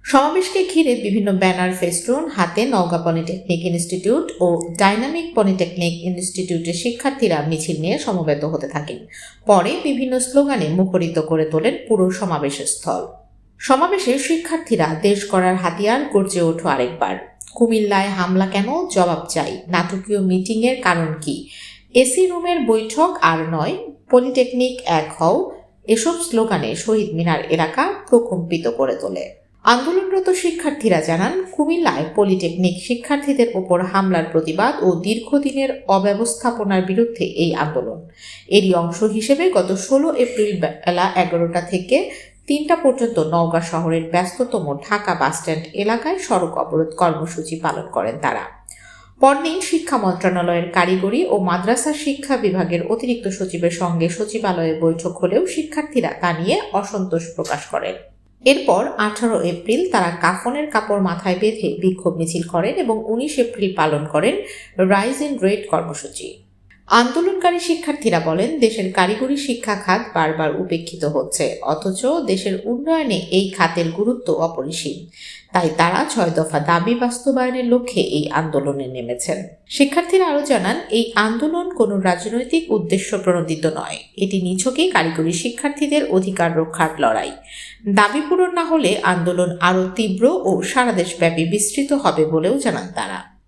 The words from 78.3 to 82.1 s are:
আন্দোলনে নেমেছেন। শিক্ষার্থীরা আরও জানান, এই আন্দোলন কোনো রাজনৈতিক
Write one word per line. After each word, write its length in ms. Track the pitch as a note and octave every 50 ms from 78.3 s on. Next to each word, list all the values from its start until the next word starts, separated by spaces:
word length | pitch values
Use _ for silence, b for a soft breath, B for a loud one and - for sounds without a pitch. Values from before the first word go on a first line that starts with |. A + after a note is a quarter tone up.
আন্দোলনে 560 | - C#3+ D#3+ D#3 D3+ C#3 C3+ D3 C#3+ C#3 C3+
নেমেছেন। 600 | B2+ C3 B2+ A#2 A2+ B2+ B2 - - - G2 F#2 - - _ _ _
শিক্ষার্থীরা 560 | - - C#4 C#4 - E4 F4 F4 F4+ F#4+ F#4
আরও 160 | E4 C#4+ D4
জানান, 400 | C#4+ - C4 G#3 F3+ F3 - E4 - -
এই 220 | G#3+ A#3 A3+ A3+ -
আন্দোলন 600 | G#3 G#3+ A3 A#3 A#3 D4 D#4 E4 F4 F4 F4+ F4
কোনো 260 | - A3+ G3+ G3+ G3
রাজনৈতিক 720 | F#3 F#3